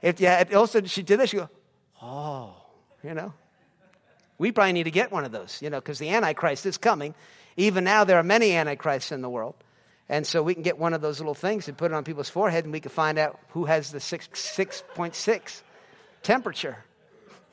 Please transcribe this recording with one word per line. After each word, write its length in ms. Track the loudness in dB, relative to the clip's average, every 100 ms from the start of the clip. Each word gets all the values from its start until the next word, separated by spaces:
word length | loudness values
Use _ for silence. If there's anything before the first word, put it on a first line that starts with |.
If, 180 | 0 2
yeah, 200 | 4 6
if 140 | 6
all 100 | 4
of 40 | 4
a 40 |
sudden 160 | 2 0
she 120 | -6
did 180 | 2 4
this, 100 | 4
she 80 | 0
go, 100 | -8 _ _ _ _ _
"Oh," 520 | -14 -10 -8 -10 -12 -18 _ _ _ _
you 120 | -12
know? 180 | -10 -10 -14 _ _ _ _ _ _ _ _ _ _
We 160 | -2
probably 220 | 4 4
need 100 | 4
to 60 | 0
get 200 | 0 0
one 140 | -2
of 80 | -6
those, 300 | -8 -12 -10
you 80 | -8
know, 100 | -8
'cause 180 | -8 -10
the 120 | -2
Antichrist 560 | 0 0 2 0 0 -4
is 100 | 0
coming. 380 | 0 0 -2 -10 -20 -20 -20 0
Even 280 | 2 4
now, 200 | 4 4
there 140 | 8 6
are 40 |
many 320 | 6 4 4
Antichrists 580 | 4 0 -2 -2 -2 -4
in 100 | -8
the 80 | -6
world. 240 | -6 -8 -10 _ _ _ _ _
And 180 | -4 0
so 160 | 0
we 100 | 0
can 100 | 0
get 160 | -2 -2
one 140 | -2
of 80 | -2
those 200 | -4 -6
little 140 | -8
things 340 | -4 -4 -4 -6
and 100 | -4
put 120 | -4
it 40 |
on 100 | -4
people's 240 | -6 -8 -8
forehead, 360 | 0 0 0
and 80 | -4
we 60 | -8
can 100 | -8
find 280 | -2 0 2
out 220 | -2 -2 _
who 140 | -8
has 280 | 0 0 0
the 80 | -10
six, 280 | -10 -10 -10 -12
six 440 | -10 -4 -6 -6 -14
point 200 | -8 -8
six 480 | -4 -2 -2 -2 -20 _ _ _ _ _ _
temperature. 640 | 0 0 0 -8 -8 -10 -18 _ _ _ _ -20 _